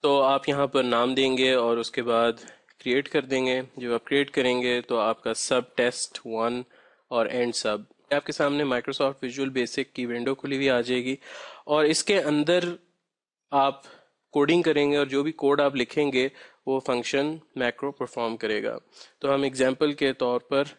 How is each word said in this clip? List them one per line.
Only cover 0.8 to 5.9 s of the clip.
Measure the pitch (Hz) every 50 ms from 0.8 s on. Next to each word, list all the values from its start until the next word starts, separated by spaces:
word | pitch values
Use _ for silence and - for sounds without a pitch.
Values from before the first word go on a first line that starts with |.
| 127
नाम | 123 120 117 120 123 131
देंगे | 127 135 135 131 127 131 131 131
और | 127 117 117 117 117
उसके | 117 - - -
बाद | 120 117 117 113 117 117 113 113 - - - _ _ _ - _
क्रिएट | - 131 123 135 139 -
कर | - 156 135
देंगे। | 131 135 131 131 131 127 127 131 131 _ -
जब | 123 120 120
आप | 117 -
क्रिएट | - - 139 143 135
करेंगे | - - 131 127 123 123 123 123 123 123
तो | 120 - 127 117
आपका | 107 110 113 - _ 117 113
सब | - - - 135 127 120 - _
टेस्ट | - 123 120